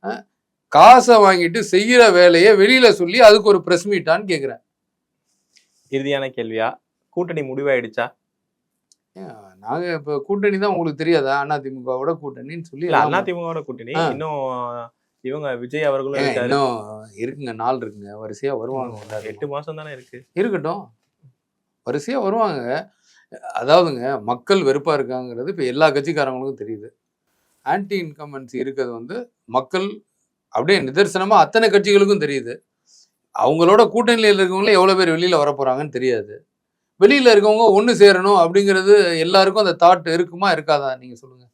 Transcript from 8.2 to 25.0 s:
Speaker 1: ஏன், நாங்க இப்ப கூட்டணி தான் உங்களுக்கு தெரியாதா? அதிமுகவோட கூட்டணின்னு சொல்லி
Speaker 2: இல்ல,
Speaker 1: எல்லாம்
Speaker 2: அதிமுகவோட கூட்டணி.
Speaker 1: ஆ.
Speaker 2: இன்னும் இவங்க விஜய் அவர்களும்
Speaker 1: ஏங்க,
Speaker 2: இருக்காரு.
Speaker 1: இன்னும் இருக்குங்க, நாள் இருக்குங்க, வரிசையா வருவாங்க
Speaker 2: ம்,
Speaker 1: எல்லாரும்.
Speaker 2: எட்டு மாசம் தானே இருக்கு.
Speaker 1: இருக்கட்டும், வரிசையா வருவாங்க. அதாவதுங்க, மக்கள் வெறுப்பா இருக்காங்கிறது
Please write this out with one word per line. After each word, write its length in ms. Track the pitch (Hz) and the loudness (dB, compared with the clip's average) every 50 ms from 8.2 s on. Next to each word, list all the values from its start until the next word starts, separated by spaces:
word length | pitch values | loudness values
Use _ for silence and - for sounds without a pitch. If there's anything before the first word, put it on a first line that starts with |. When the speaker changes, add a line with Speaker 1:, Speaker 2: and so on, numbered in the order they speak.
| _ _ _ _ _ _ _ _ _ _ _ _ _ _ _ _ _ _ | _ _ _ _ _ _ _ _ _ _ _ _ _ _ _ _ _ _
Speaker 1:
ஏன், 220 | _ 190 190 165 120 110 101 95 92 92 | _ -20 -20 -20 -20 -20 -20 _ _ _
நாங்க 320 | 101 110 131 165 175 175 | _ -10 -8 -8 -6 -8
இப்ப 300 | 170 156 139 147 147 143 139 | -8 -8 -8 -8 -8 -8 -6
கூட்டணி 320 | - 196 202 196 208 202 190 | -6 -6 -2 -2 -2 -2 -2
தான் 120 | 202 208 | -4 -4
உங்களுக்கு 340 | 190 170 170 165 143 135 160 | -4 -4 -4 -6 -6 -6 -2
தெரியாதா? 400 | 160 170 156 135 135 135 143 143 | 0 0 0 0 0 -2 -4 -2
அதிமுகவோட 720 | 147 151 143 135 135 131 131 123 131 127 127 135 156 170 165 | -4 -6 -6 -6 -10 -14 -12 -8 -8 -6 -4 -4 -6 -6 -6
கூட்டணின்னு 400 | 147 143 131 123 123 139 160 170 | -10 -16 -16 -16 -18 -16 -16 -16
சொல்லி 240 | 165 _ - 139 165 | -16 _ -14 -10 -6
Speaker 2:
இல்ல, 160 | 175 160 135 | -2 0 0
Speaker 1:
எல்லாம் 220 | - - 156 185 196 | 0 0 -2 -4 -4
Speaker 2:
அதிமுகவோட 380 | 185 180 175 170 165 165 165 | -4 -8 -8 -8 -8 -10 -10
கூட்டணி. 300 | 147 147 127 - 113 120 143 | -10 -12 -16 -16 -14 -10 -6
Speaker 1:
ஆ. 140 | 165 165 147 | -4 -4 -4
Speaker 2:
இன்னும் 560 | 127 143 156 160 151 143 135 131 127 123 123 120 120 120 117 120 _ _ _ _ _ _ | -6 -8 -10 -10 -8 -8 -8 -8 -8 -8 -10 -10 -10 -14 -16 -18 _ _ _ _ _ _
இவங்க 360 | _ 127 135 151 147 139 127 | _ -10 -10 -8 -8 -8 -8
விஜய் 280 | 120 120 123 135 151 156 | -10 -10 -10 -8 -4 -4
அவர்களும் 380 | 147 135 135 131 135 139 139 | -2 -2 -4 -6 -6 -6 -4
Speaker 1:
ஏங்க, 40 | 139 | -4
Speaker 2:
இருக்காரு. 140 | 143 120 127 | -4 -4 -4
Speaker 1:
இன்னும் 680 | 123 123 139 143 139 131 120 110 107 107 107 107 110 110 101 | -4 -2 -2 -2 -2 -2 -4 -8 -12 -14 -18 -20 -20 -20 _
இருக்குங்க, 380 | 101 113 127 - 147 143 123 113 | -12 -12 -12 -10 -12 -14 -14 -10
நாள் 240 | 110 113 123 131 127 | -6 -4 -4 -4 -4
இருக்குங்க, 300 | 117 107 104 104 101 101 104 107 | -8 -14 -16 -18 -20 -20 -18 -18
வரிசையா 360 | 110 107 107 - - 139 139 117 | -16 -16 -14 -8 -8 -6 -6 -6
வருவாங்க 380 | 110 123 135 131 127 120 117 | -8 -8 -8 -8 -10 -10 -12
Speaker 2:
ம், 40 | 107 | -18
Speaker 1:
எல்லாரும். 260 | 104 104 107 107 104 | -18 -14 -14 -12 -12
Speaker 2:
எட்டு 200 | 110 107 101 147 | -14 -12 -12 -12
மாசம் 300 | 143 139 143 151 160 156 | -10 -10 -12 -12 -12 -16
தானே 160 | 156 156 151 | -16 -16 -18
இருக்கு. 340 | 143 127 123 _ - 123 127 _ | -18 -20 _ _ -20 -20 _ _
Speaker 1:
இருக்கட்டும், 600 | _ 175 196 240 202 170 143 160 175 202 170 120 _ _ _ _ _ _ _ 135 _ _ _ _ _ _ _ _ _ _ _ - | _ -4 -4 -2 -4 -4 -6 -6 -8 -8 -12 _ _ _ _ _ _ _ _ _ _ _ _ _ _ _ _ _ _ _ _ -8
வரிசையா 320 | - 147 143 - 254 269 | -8 -8 -8 -6 -6 -4
வருவாங்க. 680 | 214 190 202 233 226 202 160 135 120 120 131 156 190 _ _ _ _ _ _ _ _ _ - - - - - | -4 -4 -2 -2 -2 -2 -4 -6 -6 -6 -8 -8 -8 _ _ _ _ _ _ _ _ _ -20 -20 -20 -12 -10
அதாவதுங்க, 680 | - 120 131 151 180 180 170 139 120 120 113 117 117 | -8 0 2 4 4 4 2 -4 -6 -6 -8 -8 -8
மக்கள் 380 | 104 110 120 120 _ - 196 196 | -6 -8 -8 -8 _ -2 -2 0
வெறுப்பா 340 | 160 135 135 147 143 165 151 | 0 0 -2 -2 -2 -4 -4
இருக்காங்கிறது 540 | 143 | -4